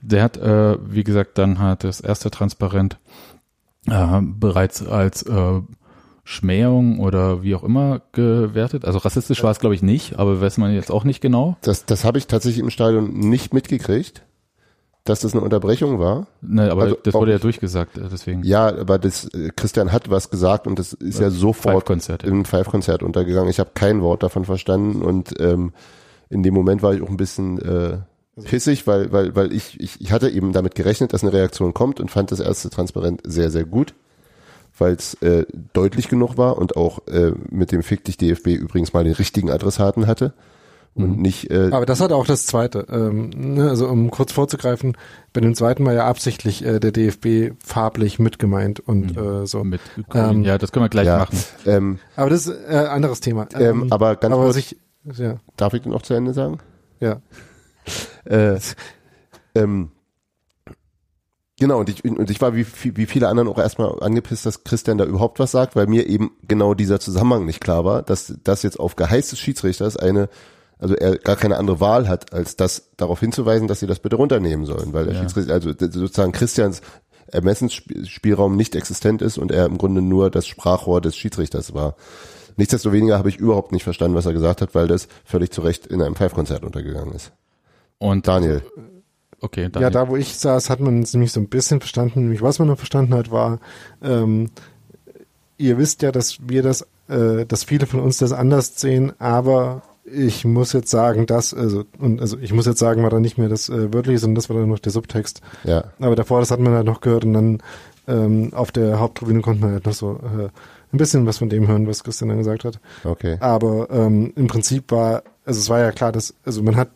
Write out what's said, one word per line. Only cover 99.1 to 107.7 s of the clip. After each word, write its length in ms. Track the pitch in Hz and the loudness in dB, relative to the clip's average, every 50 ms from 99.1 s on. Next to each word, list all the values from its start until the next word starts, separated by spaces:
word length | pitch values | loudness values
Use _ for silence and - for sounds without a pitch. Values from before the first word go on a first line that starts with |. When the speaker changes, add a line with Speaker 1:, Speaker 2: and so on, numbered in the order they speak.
| - _ | -4 _
Speaker 3:
aber 640 | 117 120 117 123 123 131 131 131 127 127 127 131 - - _ _ _ | -2 0 0 2 4 4 4 4 2 0 -4 -10 -14 -20 _ _ _
ich 380 | - 131 143 135 120 113 - - | -12 -4 0 0 0 0 0 0
muss 300 | 117 117 120 123 - - | 2 2 2 2 2 0
jetzt 180 | 131 117 - | -2 0 0
sagen, 340 | - 113 117 120 113 107 117 | 2 2 4 4 4 2 0
dass, 280 | 113 127 120 113 - - | 2 2 0 0 -2 -4
also, 320 | - 123 110 101 101 104 - _ | -2 -2 0 0 -2 -4 -8 _
und, 220 | - 139 123 110 120 | -2 0 0 0 0
also 160 | 123 104 107 | -2 -4 -4
ich 140 | 127 135 98 | -6 -6 -2
muss 140 | 104 113 113 | 0 0 2
jetzt 140 | 120 117 - | 2 0 2
sagen, 240 | 120 117 117 113 117 | 2 2 2 2 2
war 60 | 110 | 2
da 100 | 113 113 | 2 2
nicht 160 | 113 113 - | 2 0 0
mehr 100 | - 113 107 | 0 0 0
das, 200 | 110 110 - - | 0 -2 -4 -4
äh, 240 | 123 117 107 104 107 | -4 -2 -2 -2 -2
wörtliche, 260 | 120 123 131 127 117 | -2 0 2 0 2
sondern 160 | 110 110 110 | 2 0 0
das 140 | 113 113 - | 0 -2 -2
war 80 | 113 | -2
dann 120 | 113 113 107 | -2 0 0
noch 100 | 110 104 | -2 -2
der 120 | - 107 | -4 -4
Subtext. 500 | 98 113 113 - - 113 104 - - - - - - - - | -4 -4 -6 -4 -6 -4 -4 -4 -10 -16 -20 -20 -20 -10 -2
Speaker 2:
Ja. 220 | - 85 82 - - - _ | 0 0 0 0 -4 -10 _
Speaker 3:
Aber 160 | 135 123 117 | 0 0 2
davor, 240 | 110 110 - 127 123 | 2 2 2 2 2
das 100 | 123 120 | 2 2
hat 80 | 127 120 | 0 2
man 140 | 123 123 117 | 4 4 4
halt 120 | 117 110 | 4 2
noch 140 | 110 110 - | 0 -2 0
gehört 240 | - 123 117 117 113 | 0 2 2 2 2
und 100 | 110 110 | 2 2
dann, 300 | 110 110 113 110 107 - - | 4 4 2 2 0 -4 -14